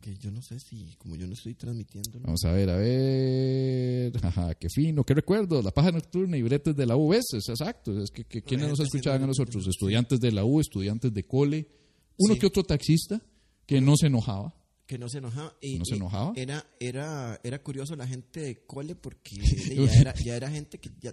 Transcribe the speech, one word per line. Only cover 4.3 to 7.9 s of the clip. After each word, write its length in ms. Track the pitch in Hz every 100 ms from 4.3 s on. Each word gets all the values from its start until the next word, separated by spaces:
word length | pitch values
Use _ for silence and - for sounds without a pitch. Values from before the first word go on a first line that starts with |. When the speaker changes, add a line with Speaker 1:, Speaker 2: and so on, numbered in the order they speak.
| 90 85 -
Speaker 2:
qué 120 | 82
fino, 360 | 135 160 147 -
qué 80 |
recuerdo. 480 | 147 - 208 190 147
La 100 | 95
paja 200 | - 180
nocturna 460 | 165 - 180 185 147
y 40 |
bretes 340 | 117 143 160 143
de 100 | 120
la 120 | 127
U. 100 | 151
¿Ves? 140 | 220 240
Es 140 | 110 -
exacto. 500 | 117 175 - -